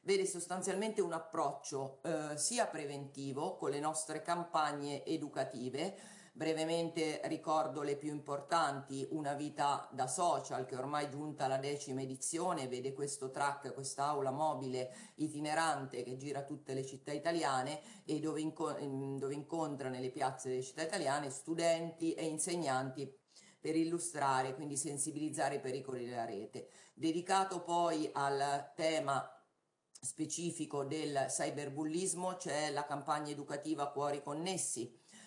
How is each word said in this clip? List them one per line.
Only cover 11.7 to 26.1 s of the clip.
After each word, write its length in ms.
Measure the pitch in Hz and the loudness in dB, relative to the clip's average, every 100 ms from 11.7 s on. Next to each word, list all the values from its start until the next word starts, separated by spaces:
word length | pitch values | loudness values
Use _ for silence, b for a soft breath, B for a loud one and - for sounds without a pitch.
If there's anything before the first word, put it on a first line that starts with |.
| 143 - 131 | -2 -2 -2
edizione, 640 | 131 131 - 165 175 165 131 | -2 -2 -2 0 2 2 0
vede 280 | 127 131 | -2 -2
questo 360 | 135 143 - 131 | -2 -4 -2 -4
track, 440 | 143 139 139 135 | 0 2 2 -4
questa 320 | 127 135 - 143 | -6 -6 0 2
aula 240 | 143 135 | 2 2
mobile 600 | 131 156 139 135 127 127 B B - | 2 2 2 0 -2 -2 B B -4
itinerante 840 | 147 143 151 156 165 143 135 123 | -2 0 0 2 4 2 -2 -6
che 140 | 120 131 | -6 -6
gira 260 | 143 143 | -4 -4
tutte 300 | 139 143 - | -6 -8 -4
le 140 | 131 135 | -4 -4
città 260 | 135 - | -6 -6
italiane 680 | 143 170 170 143 131 135 156 B B | -2 0 2 2 2 0 -4 B B
e 140 | - 151 | -2 0
dove 220 | 156 151 | 0 0
inco-, 340 | 156 151 156 | -2 0 -2
ehm, 440 | 143 143 135 139 139 | -2 -2 -2 -2 -2
dove 160 | 135 | -2
incontra 560 | 147 143 165 156 139 131 | -4 -4 -2 -2 -2 -4
nelle 200 | 127 127 | -2 -4
piazze 380 | 151 135 135 131 | 0 0 0 -2
delle 140 | 127 | -2
città 200 | 131 - | -2 -4
italiane 460 | 160 202 139 139 139 | -2 0 2 2 0
studenti 880 | 135 - 165 170 165 165 165 165 | -4 -4 2 4 4 2 0 0
e 100 | 160 | 2
insegnanti 920 | 160 160 - 175 147 131 135 143 135 - _ B B B | 0 0 0 2 2 2 2 -2 -6 -8 _ B B B
per 160 | 151 156 | 0 2
illustrare, 800 | 165 170 - 151 139 131 135 | 4 2 -2 2 4 4 4
quindi 220 | 131 147 139 | -2 -4 -2
sensibilizzare 800 | 156 143 156 147 151 147 139 139 | -2 -2 -2 0 -2 2 2 2
i 40 | |
pericoli 460 | 131 135 135 127 | -2 -2 -4 -4
della 180 | 120 | -4